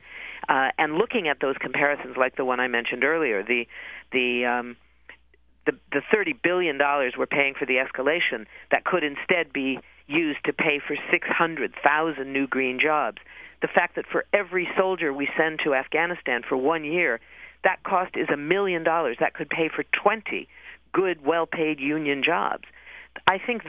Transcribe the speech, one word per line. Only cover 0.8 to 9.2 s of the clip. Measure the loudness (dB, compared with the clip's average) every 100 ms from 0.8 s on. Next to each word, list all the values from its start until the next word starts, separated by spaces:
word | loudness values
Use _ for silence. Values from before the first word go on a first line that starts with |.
| 0
looking | 2 0 0 0
at | 0
those | -2 -2
comparisons, | -4 0 2 0 -4 0
like | 0 2
the |
one | 0 0
I | 0
mentioned | 0 -2 0
earlier, | 2 2 2 0
the, | 0 -2 -2 -10 -16 -16 -4
the, | 0 2 0 0
um, | 0 -4 -12 _ _ -20 -20 _ _ _ _ -4
the, | -4 _
the | -6 2
thirty | 2 2
billion | 0 0 2 0 2
dollars | 2 4 0 0
we're | 0
paying | 2 2
for | 0 0
the |
escalation | 0 0 0 0 2 0 -2 -8 -18 -2
that | 0
could | 2 0
instead | 0 -4